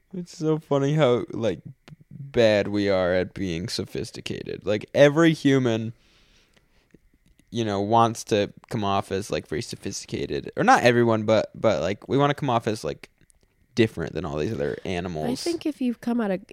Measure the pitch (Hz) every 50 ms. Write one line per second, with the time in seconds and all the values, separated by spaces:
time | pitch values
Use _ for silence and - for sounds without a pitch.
0 | _ _ - 185 175 - - - 156 156 156 156 - _ 143 139 139 139 147 156
1 | 151 123 123 113 - - - - 113 107 90 - - - - _ _ - - _
2 | _ _ - - 139 139 - 123 117 110 107 101 101 104 101 104 101 101 98 92
3 | 92 87 92 92 90 95 - - 98 92 82 82 90 - - - 98 - - -
4 | - - - - - - - - - - - - - 92 107 104 - - - 123
5 | 143 147 143 160 170 165 156 - - 139 135 135 127 120 110 113 113 113 117 -
6 | _ _ _ _ _ _ _ _ _ _ _ _ _ _ _ _ _ _ - _
7 | _ _ _ _ _ _ _ _ _ _ - 117 113 107 101 98 101 104 113 117
8 | 117 113 113 - - - 113 104 101 92 - - - _ - 120 101 101 98 98
9 | - - 98 95 92 - - 78 - - - 107 117 - - - - 98 101 -
10 | - - - - - - 71 - - - - - 160 233 262 - - 123 120 120
11 | 120 117 113 110 107 110 110 104 - - - - - 113 98 71 76 90 104 -
12 | - - 107 139 143 143 143 - 151 135 120 117 - 117 104 113 - 73 69 -
13 | - _ _ _ _ _ _ _ _ _ _ _ _ _ _ - 113 110 - 85
14 | 80 - - - 73 71 71 76 76 107 113 69 71 69 57 - - 90 95 87
15 | 90 95 85 76 78 - 254 - - 349 339 330 - 320 285 - 254 247 226 -
16 | - 240 233 240 226 196 190 180 202 -